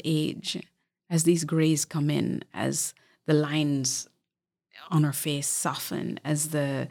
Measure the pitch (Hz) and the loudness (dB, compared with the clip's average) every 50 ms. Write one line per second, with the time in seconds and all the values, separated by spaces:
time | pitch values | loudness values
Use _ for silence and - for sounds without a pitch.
0 | - 156 160 156 151 - - - - - - - - - _ _ _ _ _ _ | -2 0 0 0 0 0 -4 -6 -6 -8 -8 -8 -8 -12 _ _ _ _ _ _
1 | _ - 175 165 156 165 175 165 165 156 165 160 160 160 160 147 - - - 160 | _ -2 -2 2 4 4 4 4 2 0 2 2 4 4 4 2 0 -2 -2 -2
2 | 147 147 147 139 - - - - - - - - 110 135 143 156 - - - _ | 0 0 2 0 0 0 -2 -4 -6 -8 -8 -4 -2 -2 -2 -2 -4 -4 -6 _
3 | _ _ _ _ _ - 156 151 151 143 147 156 151 147 143 139 131 120 - - | _ _ _ _ _ 2 4 4 4 2 2 0 2 2 2 0 0 0 -2 -4
4 | - - _ _ _ _ _ _ _ _ _ _ _ _ _ - 143 165 180 156 | -6 -10 _ _ _ _ _ _ _ _ _ _ _ _ _ -20 -6 0 2 2
5 | 151 147 139 - - 160 147 143 139 - - - - 160 135 - - - - - | 4 2 2 -2 -4 -2 -2 -2 -2 -2 -2 -2 -2 -2 -4 -4 -6 -6 -6 -4
6 | - - - - - 151 156 147 151 156 156 151 143 139 139 131 127 131 | -4 -4 -6 -6 -4 -2 -2 0 0 -2 -2 -2 0 0 -2 -2 -4 -6